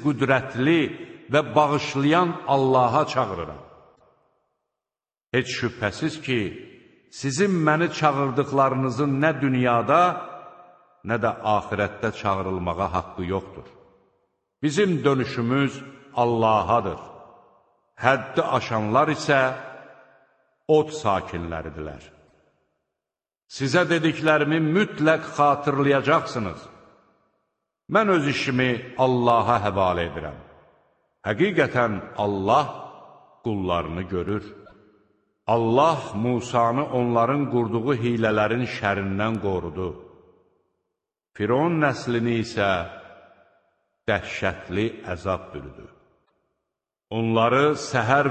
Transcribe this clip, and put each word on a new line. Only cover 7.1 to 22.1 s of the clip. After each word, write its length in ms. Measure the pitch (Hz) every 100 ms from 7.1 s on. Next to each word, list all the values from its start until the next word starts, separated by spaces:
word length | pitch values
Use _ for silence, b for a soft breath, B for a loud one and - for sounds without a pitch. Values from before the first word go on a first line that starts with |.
| - 139 135 202
məni 360 | 180 151 156 170
çağırdıqlarınızın 1160 | - 151 139 139 123 131 135 135 131 131 117 147 135
nə 100 | 156 139
dünyada, 600 | 139 127 123 120 110 156 180 160 - - - - - _ _ _ 98
nə 120 | 113
də 140 | 113 95
axirətdə 680 | 107 104 - 101 101 - 113 -
çağırılmağa 720 | 104 95 95 92 87 85 95
haqqı 300 | 90 - -
yoxdur. 440 | 90 95 - - - - _ _ _ _ _ _ _ _
Bizim 400 | 151 151 202 156
dönüşümüz 800 | 135 131 120 127 117 135 139 - - - -
Allahadır. 880 | - 120 117 110 107 90 117 101 76 - - - - _ _ _ _ _ -
Həddi 440 | 123 135 - -
aşanlar 640 | 156 131 - 113 107 123 151
isə 320 | 147 - 139 131 127 - - - - _ _ _ _ _ _ -
od 200 | 151 151
sakinləridirlər. 1080 | - 110 95 87 85 82 82 80 76 78 69 -